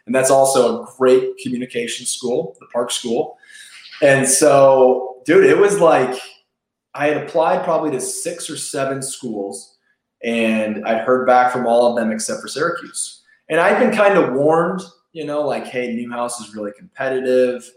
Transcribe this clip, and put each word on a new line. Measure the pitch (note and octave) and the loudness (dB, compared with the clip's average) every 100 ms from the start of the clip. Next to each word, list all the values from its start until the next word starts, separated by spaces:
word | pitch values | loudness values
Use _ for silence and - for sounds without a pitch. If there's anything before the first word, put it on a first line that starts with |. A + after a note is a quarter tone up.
| - | -4
And | |
that's | C3+ D#3+ | 0 2
also | C3+ C3+ C3+ A#2 A2 | 4 4 4 2 0
a | - - | -8 0
great | C3 B2+ B2+ - | 4 4 2 -6
communication | B2+ B2 B2 A#2+ A#2 - B2+ | -8 -8 -8 -8 -8 -8 -10
school, | - B2 B2+ F#3+ - | -8 -4 -4 -6 -12
the | - | -8
Park | A#2+ A#2+ | -6 -4
School. | - A#2 B2 - - - - - - - - | -6 -4 -4 -4 -10 -20 -20 -20 -20 -20 0
And | C#3+ C3+ B2+ | 2 4 2
so, | - D3+ C#3 C#3 C3 B2+ B2+ - - | 2 6 6 6 8 6 4 -4 -6
dude, | - F#3+ | 2 6
it | C3+ F3+ | 6 6
was | G3+ E3+ | 4 4
like | E3 C3+ B2+ - - _ _ _ _ _ _ | 4 4 2 -6 -12 _ _ _ _ _ _
I | C3 D3 | -4 -2
had | C#3+ | -2
applied | - E3 E3+ F3 | -4 -2 0 0
probably | F3 D#3+ D#3 | -2 -2 -2
to | B2+ | -4
six | - - E3+ E3+ - | -6 -8 -8 -10 -10
or | C#3 | -12
seven | - C#3+ C3+ C3+ | -8 -6 -4 -6
schools, | C3 - B2 G2+ G2 G2 - _ _ _ _ _ | -8 -10 -10 -8 -10 -12 -18 _ _ _ _ _
and | A#2 A#2 A2 A2 G#2+ G#2 | -4 -2 0 -2 -4 -4
I'd | A#2 A2+ | -4 -2
heard | B2+ B2+ | 0 0
back | A#2+ B2 B2 | 4 4 2
from | B2+ A#2 | 0 0
all | A#2+ A#2+ | 2 2
of | A#2 | 0
them | A2 | -2
except | A2 - G#2+ | -4 -6 -8
for | - | -10
Syracuse. | C3+ E3 - - - - - _ _ - | -6 -6 -6 -12 -12 -12 -14 _ _ -4
And | D#3+ | 0
I'd | F#3+ G#3+ | 2 2
been | A#3+ G#3+ | 2 2
kind | G3+ F#3 | 2 2
of | C3 | 2
warned, | C3 D3+ E3 F3 F#3 - _ _ | 0 2 2 0 -4 -12 _ _
you | D#3+ | -14
know, | D3 D3+ | -8 -4
like, | C#3+ A#2 - | -4 -6 -6
"Hey, | B2+ B2 | -8 -6
Newhouse | A#2 A#2+ A#2+ A#2+ - | -6 -8 -6 -6 -8
is | G#2+ | -14
really | A2 G#2 - | -12 -12 -12
competitive. | F#2 - C3 C3 B2+ B2+ B2 B2 - | -16 -8 -4 -2 0 2 2 -2 -12